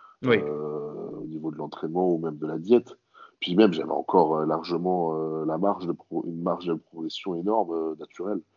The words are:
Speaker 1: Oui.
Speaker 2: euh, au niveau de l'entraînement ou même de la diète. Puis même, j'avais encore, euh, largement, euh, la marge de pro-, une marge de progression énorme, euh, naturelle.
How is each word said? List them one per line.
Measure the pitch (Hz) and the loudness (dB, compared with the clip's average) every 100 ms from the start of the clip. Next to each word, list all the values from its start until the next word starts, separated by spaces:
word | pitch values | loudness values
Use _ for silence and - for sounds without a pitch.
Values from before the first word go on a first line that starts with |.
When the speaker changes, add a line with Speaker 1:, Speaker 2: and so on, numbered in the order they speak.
| - _ | -20 _
Speaker 1:
Oui. | 131 110 | 4 4
Speaker 2:
euh, | 73 76 76 76 73 76 - - | 2 -4 -4 -6 -8 -8 -10 -10
au | 78 | -10
niveau | 78 78 | -8 -6
de | 78 | -6
l'entraînement | 76 - 80 87 90 | -8 -6 -4 0 2
ou | 82 | 2
même | 82 76 | -2 -4
de | 78 | -6
la | 80 | -2
diète. | 92 117 - - _ - - _ | 6 6 6 -10 _ -20 -20 _
Puis | - 87 | 2 6
même, | 107 | 6
j'avais | 78 78 | 4 -2
encore, | 73 - 95 78 78 | -4 2 4 6 4
euh, | 78 | 0
largement, | 80 82 85 90 90 82 78 | -2 -2 -2 0 0 0 -2
euh, | 78 78 80 | -2 -4 -4
la | 80 | 0
marge | 98 98 85 | 0 0 -4
de | |
pro-, | 78 - 82 - | -6 -6 -6 -6
une | 82 | -4
marge | 87 85 87 | -2 -2 -2
de | |
progression | 80 - 82 80 - 98 85 | -4 -6 -10 -8 -8 -6 -4
énorme, | 98 110 85 | 0 0 0
euh, | 82 80 78 | -2 -4 -6
naturelle. | 78 - 90 87 - | -10 -8 -6 -6 -8